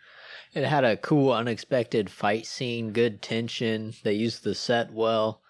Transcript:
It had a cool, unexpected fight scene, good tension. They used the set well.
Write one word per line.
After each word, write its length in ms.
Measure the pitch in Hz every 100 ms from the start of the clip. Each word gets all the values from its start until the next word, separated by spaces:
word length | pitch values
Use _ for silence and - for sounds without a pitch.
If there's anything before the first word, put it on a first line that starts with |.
| - - - - -
It 100 | - 131
had 180 | 147
a 140 | 123 101
cool, 340 | - 151 135
unexpected 800 | 113 120 110 - 127 113 117 95
fight 360 | - 104 110 -
scene, 440 | - 127 117 113
good 300 | 107 120 101
tension. 720 | - 117 117 - 117 110 110 -
They 100 | 113
used 300 | 104 113 -
the 120 | 107 92
set 360 | - 120 107
well. 500 | 110 113 113 110 110